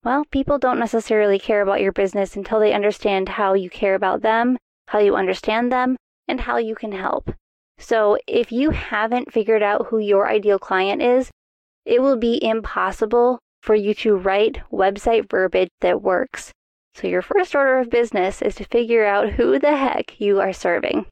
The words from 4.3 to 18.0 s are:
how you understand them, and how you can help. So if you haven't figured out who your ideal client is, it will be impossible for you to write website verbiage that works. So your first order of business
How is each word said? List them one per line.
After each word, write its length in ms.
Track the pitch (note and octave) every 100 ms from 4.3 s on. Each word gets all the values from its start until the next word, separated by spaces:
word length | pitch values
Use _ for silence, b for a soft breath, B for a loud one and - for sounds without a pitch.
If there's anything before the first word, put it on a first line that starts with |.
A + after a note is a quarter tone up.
| A3+ A#3+ B3+ _ _ -
how 120 | G#3
you 160 | G#3 G#3
understand 560 | F#3+ F#3 - A3 B3
them, 260 | B3+ B3+ B3+ _ _ -
and 140 | C4
how 160 | C4 A#3+
you 180 | A3+ A3
can 160 | A3
help. 400 | G3 F#3+ - - - _ _ _ _
So 400 | - A3+ G#3 G#3+ -
if 240 | A#3 A#3+
you 180 | A#3 D4
haven't 640 | - - G#3+ A3 B3 -
figured 300 | A#3 G#3 A3
out 240 | G#3 G#3 G#3+
who 100 | A3
your 320 | G#3 G3 G3+
ideal 300 | A3 G3+ G3
client 420 | - F#3+ F#3+ G3+
is, 280 | B3 B3+ B3+ _ _ _ _ _ -
it 160 | A#3+
will 160 | C4+ B3+
be 240 | A#3 A#3
impossible 960 | A3+ A3+ G#3+ - F#3 F#3 G#3+ A#3+ A#3+ A#3+ _ _
for 120 | - G#3+
you 180 | G3+
to 220 | G#3+ A3+ G3
write 440 | F#3+ G3 G#3+ C#4 -
website 580 | G#3+ F#3+ G3+ A#3+ A3+ -
verbiage 400 | G#3 F#3 F#3 F#3 _
that 200 | F3+ F3+
works. 500 | G3 F3+ - - - _ _ _ _ -
So 120 | F#3
your 140 | F3+
first 340 | - G4+ F#4 C#4+
order 220 | C#4 C4
of 120 | A#3+
business 520 | A#3+